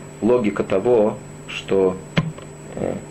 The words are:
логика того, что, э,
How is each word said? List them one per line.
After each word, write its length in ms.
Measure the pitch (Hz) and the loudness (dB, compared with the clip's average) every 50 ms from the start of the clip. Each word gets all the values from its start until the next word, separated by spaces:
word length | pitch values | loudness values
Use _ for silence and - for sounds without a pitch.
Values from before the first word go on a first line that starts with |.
| - - - - | -10 -14 -6 0
логика 420 | 101 110 123 123 110 104 98 - 107 | 2 4 4 4 4 2 0 0 0
того, 520 | - 104 95 98 120 123 113 - 107 - - - - - - - - | 0 0 2 4 6 6 6 6 4 2 -2 -8 -14 -16 -16 -12 -10
что, 480 | - - - - 98 95 95 92 92 - - - - - - - - - - - - - - - - | -10 -10 -4 0 2 4 4 4 2 0 -6 -6 -4 -4 -2 -2 -4 -10 -12 -16 -16 -16 -14 -12 -8
э, 200 | - - - - - - - | -4 -4 -2 -4 -4 -8 -12